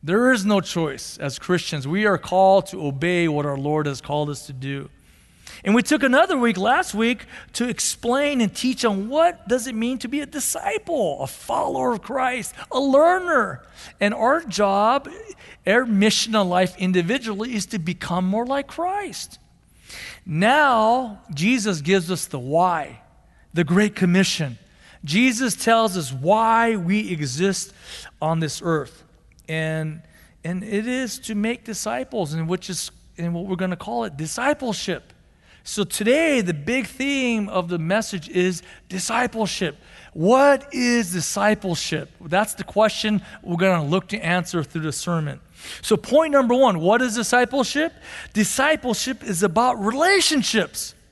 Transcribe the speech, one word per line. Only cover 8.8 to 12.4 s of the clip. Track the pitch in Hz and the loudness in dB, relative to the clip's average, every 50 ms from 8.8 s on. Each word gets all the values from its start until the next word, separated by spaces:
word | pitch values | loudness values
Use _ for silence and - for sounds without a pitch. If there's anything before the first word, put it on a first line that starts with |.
| - | 0
on | 226 202 190 196 220 | 0 0 0 -4 -2
what | 269 311 330 349 349 - - 196 | 2 4 4 2 2 -2 -4 -2
does | 240 254 226 262 | -2 -2 -2 -4
it | 247 | -4
mean | 220 226 240 262 262 | -4 -2 -2 -4 -4
to | - 240 | -6 -6
be | 262 285 | -6 -6
a | 294 | -6
disciple, | 269 - 294 - - - - - - 440 440 - - 339 285 214 165 139 - | -6 -8 -6 -4 -4 -4 -4 -4 -4 -4 -4 -4 -4 -2 0 0 -2 -2 -4
a | 135 131 | -8 -10
follower | - - - - - 269 - 277 269 262 262 254 | -10 -14 -8 -4 -2 -2 -2 -2 -2 -2 0 0
of | 240 202 | -2 -2
Christ, | - - 254 269 254 254 247 247 | -6 -6 -4 -2 -2 -2 -2 -4